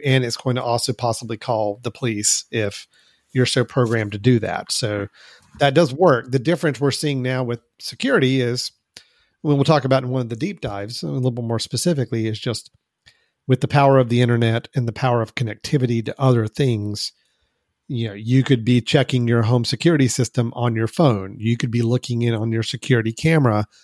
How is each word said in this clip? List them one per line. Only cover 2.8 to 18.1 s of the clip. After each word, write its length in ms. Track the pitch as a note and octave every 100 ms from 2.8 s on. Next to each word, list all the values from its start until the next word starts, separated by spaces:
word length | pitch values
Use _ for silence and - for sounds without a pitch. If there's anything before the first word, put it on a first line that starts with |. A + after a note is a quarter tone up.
| - _ _ _ _
you're 160 | B2+ B2
so 180 | - A#2
programmed 460 | - A#2+ A2+ G#2
to 80 | G#2
do 180 | A2+ A#2+
that. 320 | G2+ E2+ -
So 360 | - A2 G#2 G2+ _ - - _ -
that 140 | C#3+
does 180 | C#3 E3
work. 400 | C3+ F3+ B2 C3
The 80 | C3
difference 400 | B2 E3+ E3 C3+
we're 120 | C#3+
seeing 320 | - D3+ C#3
now 200 | B2+ B2+
with 180 | B2 A#2 _ _
security 640 | - - B3+ B3 C3 C3+
is, 300 | A#2+ B2 - _ _ - _ _ _ _
when 160 | D#3 C#3+
we'll 60 |
talk 220 | C#3+ D#3 C3
about 180 | C3
in 60 | B2+
one 120 | C3
of 80 | A#2+
the 60 | A2+
deep 260 | E3 F#3
dives, 400 | B2+ G2+ G#2 A#2+
a 60 | E3
little 240 | C#3 B2+
bit 120 | A#2+
more 160 | A#2 A2+
specifically, 680 | - B2 F3+ D3+ A#2+ A#2 A2
is 120 | G#2+
just 300 | - G#2+ - _ _ _ _ _ _ _ -
with 140 | C3
the 80 | B2+
power 320 | D3 C#3 C3+
of 80 | A#2+
the 140 | A#2+
internet 480 | B2 A#2+ A#2 A2+ -
and 140 | - A#2
the 60 |
power 280 | G#2+ C3 A#2+
of 140 | A2 -
connectivity 720 | A#2 G#2 - D3 B2 A#2 A2
to 100 | -
other 300 | C3 A#2+ G#2+
things, 640 | - C#3 A2 G#2 G2+ - _ _ _ _ _ _ _ -
you 180 | B2
know, 60 | A2+